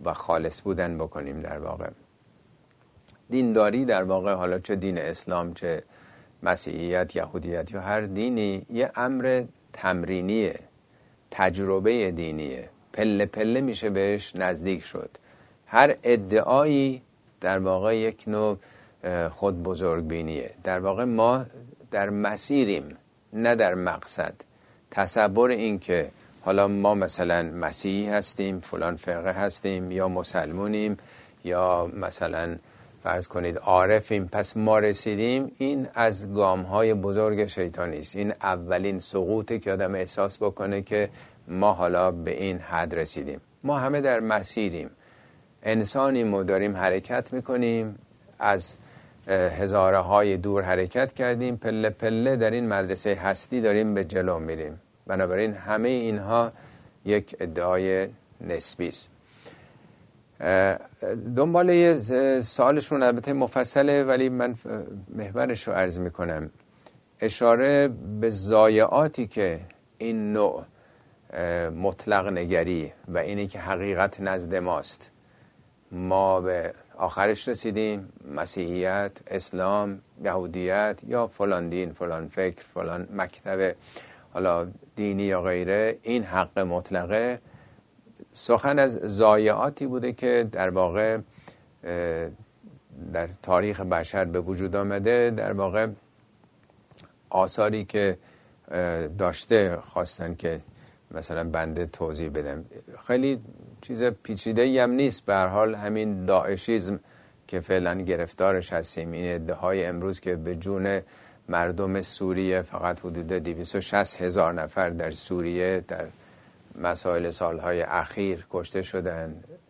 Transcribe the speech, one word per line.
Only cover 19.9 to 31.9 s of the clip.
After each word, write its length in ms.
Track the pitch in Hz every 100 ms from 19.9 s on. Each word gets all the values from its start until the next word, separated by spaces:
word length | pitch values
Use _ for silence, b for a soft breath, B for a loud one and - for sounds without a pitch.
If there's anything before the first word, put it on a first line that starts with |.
| 82 80 82 80 78 - -
در 140 | - 90
واقع 260 | 95 104
ما 400 | 123 113 113 127 - 131 120 - -
در 200 | 104 101
مسیریم، 840 | 104 104 104 - 143 110 87 71 - _ _ _
نه 220 | 110 117
در 200 | 117 98
مقصد. 600 | 90 90 - - - 78 - - b b b b
تصور 600 | - 98 117 104 101 123
این 280 | 117 110 101
که 320 | - 87 73 B B B
حالا 280 | 92 98 101
ما 260 | 101 101
مثلاً 480 | 104 92 - 87 85
مسیحی 640 | 82 85 80 - 98 101 104
هستیم، 540 | 104 98 - 98 95
فلان 360 | - 85 82 85
فرقه 360 | - 85 92
هستیم، 580 | 92 101 - 98 92 92
یا 180 | 92 95
مسلمونیم، 880 | 90 87 90 76 87 104 107 107 95 B B B B
یا 460 | 87 90 92 87 85